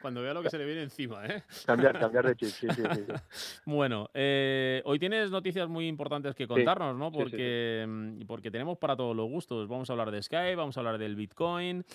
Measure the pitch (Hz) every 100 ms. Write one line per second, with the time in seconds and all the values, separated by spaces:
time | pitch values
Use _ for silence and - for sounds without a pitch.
0 | 135 123 127 165 165 160 143 160 147 -
1 | 127 104 104 202 - - - 120 135 -
2 | 113 120 127 120 110 - 117 131 113 135
3 | 101 151 - - - - - 147 139 110
4 | 107 139 139 139 135 135 131 131 - 147
5 | 185 220 202 190 185 180 170 165 165 151
6 | 143 147 139 135 127 123 123 190 151 127
7 | 160 151 135 110 123 120 117 113 110 110
8 | 110 110 104 113 110 113 151 170 151 131
9 | 123 113 110 160 - 117 104 127 127 120
10 | 110 104 101 156 180 180 147 131 117 110
11 | 107 104 104 - 170 175 175 180 180